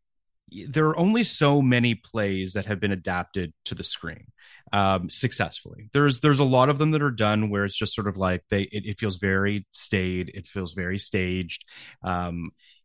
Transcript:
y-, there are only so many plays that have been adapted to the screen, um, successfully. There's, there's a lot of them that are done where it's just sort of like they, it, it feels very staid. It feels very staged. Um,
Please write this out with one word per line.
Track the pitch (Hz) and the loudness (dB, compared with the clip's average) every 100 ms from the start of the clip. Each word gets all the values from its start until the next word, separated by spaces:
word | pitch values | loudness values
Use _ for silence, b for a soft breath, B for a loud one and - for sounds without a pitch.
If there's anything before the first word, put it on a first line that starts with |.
| _ _ _ _ _ | _ _ _ _ _
y-, | 95 - | -16 -4
there | 143 156 | 0 2
are | 160 | 2
only | 175 226 | 2 2
so | 220 - 147 143 | 2 2 4 6
many | 135 123 120 113 | 6 4 4 0
plays | - 113 101 95 95 | -4 -2 0 0 -2
that | 101 95 | -4 -2
have | 101 | -2
been | 104 | 0
adapted | 95 85 90 87 - 87 - - | -2 -2 -4 -4 -4 -6 -8 -10
to | |
the | 87 | -8
screen, | - - 80 82 - _ b b - | -6 -6 -8 -14 -18 _ b b -4
um, | 101 98 95 87 | 0 2 2 0
successfully. | - 123 - 87 - - - 107 | -2 -2 0 -2 -4 -14 -18 -4
There's, | 139 143 127 | 2 2 4
there's | 151 139 | 4 4
a | |
lot | 139 127 131 | 4 6 4
of | 143 | 4
them | 156 | 2
that | 156 | 2
are | 143 | 0
done | 117 107 107 107 | 0 2 2 2
where | 101 101 | 0 -2
it's | - | -2
just | 107 - | -4 -4
sort | 101 | -4
of | 95 | -2
like | 95 90 - | -2 -2 -2
they, | 104 | -2
it, | 98 104 98 | -2 -6 -8
it | 101 | -6
feels | 110 92 | -4 -2
very | 98 95 101 104 92 | 0 0 0 -2 -6
staid. | - - 101 92 90 87 | -8 -2 -2 -2 -4 -6
It | - 92 | -10 -12
feels | 101 90 | -8 -8
very | 90 90 95 | -6 -6 -4
staged. | - 104 92 92 87 - B B B B | -2 -2 -2 -2 -6 -10 B B B B
Um, | 92 90 87 85 85 - b b | -6 -4 -4 -6 -10 -14 b b